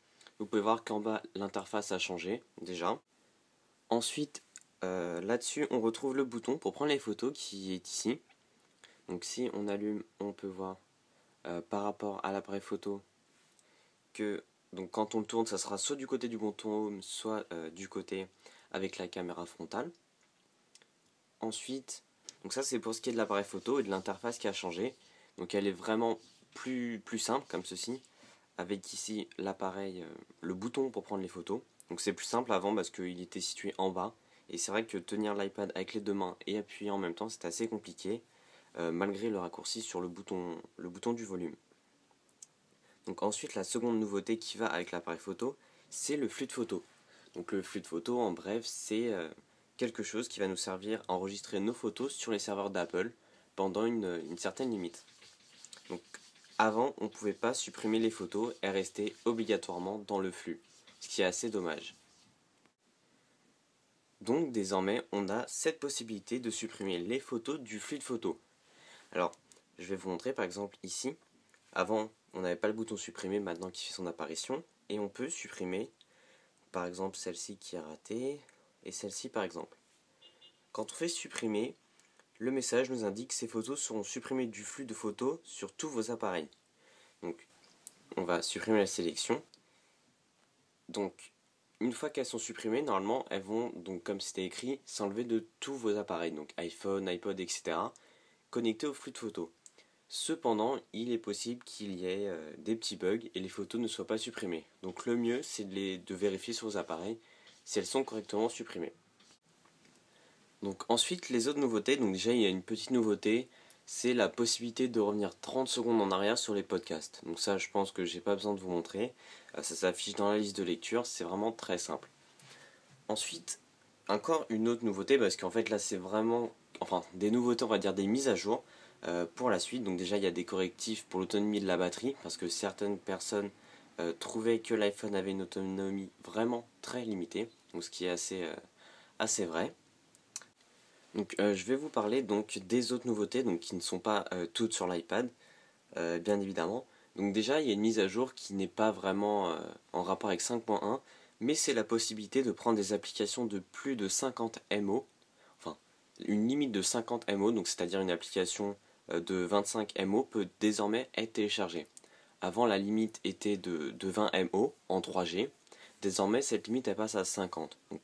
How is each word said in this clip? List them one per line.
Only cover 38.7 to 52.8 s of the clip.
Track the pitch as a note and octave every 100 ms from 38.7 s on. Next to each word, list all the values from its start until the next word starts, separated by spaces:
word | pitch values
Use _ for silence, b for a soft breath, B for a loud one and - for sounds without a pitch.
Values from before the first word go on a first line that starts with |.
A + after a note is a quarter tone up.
| -
euh, | E2+
malgré | E2 G2+ G2 A2+
le | G2+
raccourci | F2 - - A2+
sur | A2 F#2
le | F2+
bouton, | F2 G2+ F#2 F2+ E2 E2 -
le | F2
bouton | F2+ A#2+
du | A#2+ G#2+
volume. | F#2 E2+ - _ _ _ _ _ _ _ _ - _ _ _ b b
Donc | - F#2
ensuite, | G2+ - -
la | G#2+
seconde | F#2+ A#2+ A#2+ A2+
nouveauté | G#2 G2 G2 A2+
qui | - G#2
va |
avec | A2+ E2+ F2+
l'appareil | F2 E2+ E2
photo, | - F#2 A#2+ - b b b
c'est | - - D3
le | B2
flux | - C3+
de |
photos. | - A2+ F2+ - B B B B
Donc | - F2
le | G2+
flux | F#2 G2+
de | -
photos, | E2 B2 B2
en | A2+
bref, | E2+ F#2+ A2+
c'est, | A2+ - - G#2+ A#2+
euh, | G2 D#2+ - - b b -
quelque | B2 A2+
chose | G#2 G#2+ A#2
qui | -
va | F#2+
nous | F#2
servir | - F#2 G2+ A2 -
à |
enregistrer | F#2 F#2+ G2+ - G2
nos | G#2
photos | A#2+ A2+ - C3+
sur | - -
les | G#2
serveurs | - G2+ G2+
d'Apple | F#2